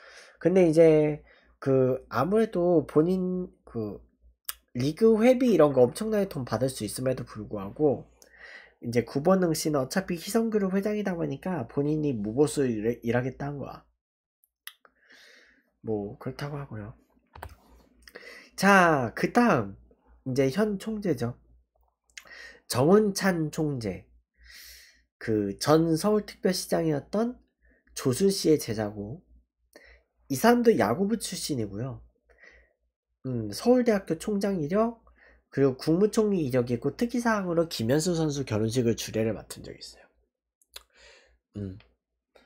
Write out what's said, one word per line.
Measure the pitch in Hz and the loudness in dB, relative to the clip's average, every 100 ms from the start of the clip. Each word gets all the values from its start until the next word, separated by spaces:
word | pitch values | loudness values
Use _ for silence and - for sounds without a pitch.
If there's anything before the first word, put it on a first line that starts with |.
| - - - - | -20 -20 -20 -4
근데 | 170 185 175 | 2 4 6
이제 | 156 160 156 151 147 - _ _ _ | 8 8 6 2 -2 -10 _ _ _
그 | 135 131 131 131 - | 0 2 2 0 -4
아무래도 | 113 151 214 220 185 175 170 131 | -2 0 2 0 0 2 2 2
본인 | 151 165 185 185 180 180 _ | 2 2 0 -2 -4 -8 _
그 | - 117 107 95 - _ _ _ - - _ | -12 -8 -8 -10 -18 _ _ _ -14 -14 _
리그 | 123 135 160 226 214 | -4 -4 2 4 6
회비 | 233 247 254 | 4 4 4
이런 | 180 147 | 6 6
거 | 131 | 6
엄청나게 | 123 - 220 214 196 | 4 4 -2 -2 -2
돈 | 143 | -4
받을 | 123 107 131 | -4 -2 -2
수 | - | -4
있음에도 | 104 - 131 131 | -8 -4 -4 -4
불구하고 | 123 107 104 104 98 117 151 127 - _ _ - - - - _ | -8 -14 -12 -10 -10 0 0 0 -6 _ _ -20 -20 -20 -20 _
이제 | 123 117 | -4 -2
구본능 | - 139 160 190 180 | -2 0 2 4 2
씨는 | 156 160 147 | 0 0 -2
어차피 | 131 190 185 | -2 -4 -4
희성그룹 | 175 180 226 226 214 190 | -6 -4 -2 0 -2 -2
회장이다 | 196 208 208 196 170 | -2 -2 -4 -4 -4
보니까 | 151 135 185 170 117 | -6 -6 -6 -6 -4
본인이 | - 143 156 147 | -2 -2 0 -2
무보수 | 117 104 117 147 - 131 | -2 -2 2 2 2 -2
일-, | 110 110 120 | 0 -2 -2
일하겠다 | 117 120 131 - 139 | -2 -2 -2 -6 -10
한 | 143 | -10
거야. | - - _ _ _ _ _ _ _ _ - - _ _ _ - - - _ _ _ _ | -12 -16 _ _ _ _ _ _ _ _ -20 -20 _ _ _ -20 -20 -20 _ _ _ _
뭐 | 113 107 101 123 | -6 -6 -6 -12
그렇다고 | 135 127 143 147 | -14 -10 -10 -10
하고요. | 139 110 104 - _ _ _ - - - _ _ _ _ - - - - - | -12 -14 -14 -18 _ _ _ -18 -18 -18 _ _ _ _ -20 -20 -20 -20 -18
자, | - 190 196 170 147 117 - | 0 4 6 6 4 0 -2
그다음 | 175 - 240 151 98 98 _ _ _ _ 131 | 0 2 4 2 0 -10 _ _ _ _ -4
이제 | 127 135 | 0 0
현 | 175 214 196 | 0 -2 -4
총재죠. | - 220 202 127 120 - _ _ _ _ _ _ _ - - - - - - | -8 -6 -4 -2 -4 -6 _ _ _ _ _ _ _ -20 -20 -20 -20 -18 -4
정운찬 | 120 143 202 214 196 190 170 151 | 0 4 4 4 0 -2 -2 -4
총재. | - 156 135 107 87 - _ _ _ - - - - - _ _ - | -4 -4 -4 -6 -8 -14 _ _ _ -20 -20 -20 -20 -20 _ _ -12
그 | - 107 101 98 | -4 -2 -2 -2
전 | - 156 165 160 | 4 4 4 0
서울특별시장이었던 | 202 214 208 - 190 185 - 175 165 143 - 202 233 247 _ _ _ _ _ | 0 0 -2 -4 -2 -2 -2 -2 0 -2 -4 -4 -4 -6 _ _ _ _ _
조수 | - 135 120 196 | -6 -2 2 2
씨의 | 190 170 147 | 2 2 2
제자고, | - 107 104 104 101 165 _ _ _ _ _ - - - _ _ - | 0 -6 -6 -8 -10 -12 _ _ _ _ _ -20 -20 -20 _ _ -8
이 | |
사람도 | 269 226 240 233 175 | 0 4 4 4 4
야구부 | 101 123 196 220 | 2 0 -2 -4
출신이고요. | - 175 - 139 104 98 131 117 - _ _ _ - - _ _ _ _ _ _ 131 | -6 -8 -6 -6 -6 -8 -10 -12 -18 _ _ _ -20 -20 _ _ _ _ _ _ -8
음, | 123 107 | -6 -6
서울대학교 | 101 240 254 240 202 - 160 | -2 2 4 4 0 -2 -6
총장 | - 202 202 190 | -4 -2 -2 -2
이력, | 147 196 226 240 _ _ - _ _ | -2 0 0 -4 _ _ -20 _ _
그리고 | - 135 127 | 0 2 2
국무총리 | - 165 208 226 214 190 | 0 2 2 2 0 0
이력이 | 139 127 120 | 0 0 0
있고, | 120 143 - | -2 -4 -4
특이사항으로 | 240 247 240 214 185 165 165 | -4 -2 0 0 0 -2 -2
김현수 | - 113 147 175 | -2 0 0 2
선수 | 165 156 143 | 0 -2 -4
결혼식을 | 127 107 113 120 117 104 | -2 -2 0 2 0 0
주례를 | - 107 113 | -4 -2 -2
맡은 | 95 - - | -4 -10 -16
적이 | - - | -16 -18
있어요. | - - _ _ _ _ _ _ _ - _ _ - - _ _ _ 104 | -20 -20 _ _ _ _ _ _ _ -20 _ _ -20 -20 _ _ _ -12
음. | 98 101 - _ _ _ _ - | -10 -12 -20 _ _ _ _ -20